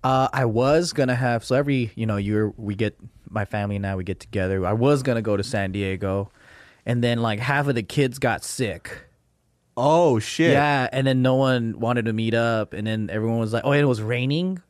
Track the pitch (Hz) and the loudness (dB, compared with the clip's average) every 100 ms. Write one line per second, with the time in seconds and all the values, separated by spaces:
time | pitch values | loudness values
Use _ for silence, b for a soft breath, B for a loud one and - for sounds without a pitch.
0 | 131 131 131 131 123 110 131 156 175 - | 2 2 2 2 0 2 4 4 2 0
1 | 127 123 127 120 - 127 143 135 117 - | 0 2 0 -2 0 0 2 0 -2 -4
2 | 110 101 101 107 107 - 104 101 107 - | -2 0 0 0 0 -2 -8 -2 -2 -4
3 | - _ - 107 101 107 101 101 98 95 | -20 _ -10 -6 -4 -4 -4 -4 -4 -4
4 | 92 92 - 104 92 95 90 107 127 143 | -6 -8 -6 -4 -2 0 0 2 2 2
5 | 131 117 110 101 98 107 98 95 98 95 | 0 -2 0 -2 -2 -4 -4 -2 -4 -2
6 | 98 98 101 b b b b b - 120 | -2 -2 -4 b b b b b -4 0
7 | 120 120 117 104 123 143 143 120 104 - | 2 2 0 -2 0 0 0 -2 -2 0
8 | 135 120 127 104 - - 120 82 - - | 0 0 -2 -2 -6 -4 -4 -4 -12 -18
9 | - _ _ _ _ _ _ - 131 160 | -20 _ _ _ _ _ _ -2 2 4
10 | 170 120 - - 160 139 147 143 123 135 | 4 2 0 0 4 4 4 2 0 0
11 | 135 131 127 131 135 127 113 - 113 120 | 0 2 4 4 2 2 0 -2 -2 0
12 | 113 110 113 113 117 113 107 - 107 110 | 0 -2 0 2 2 0 -2 -4 -4 -4
13 | 104 104 110 113 113 113 131 143 143 117 | -4 -2 -2 0 -2 -2 0 2 2 0
14 | 110 123 127 147 180 185 | -2 -2 -2 -2 -2 -6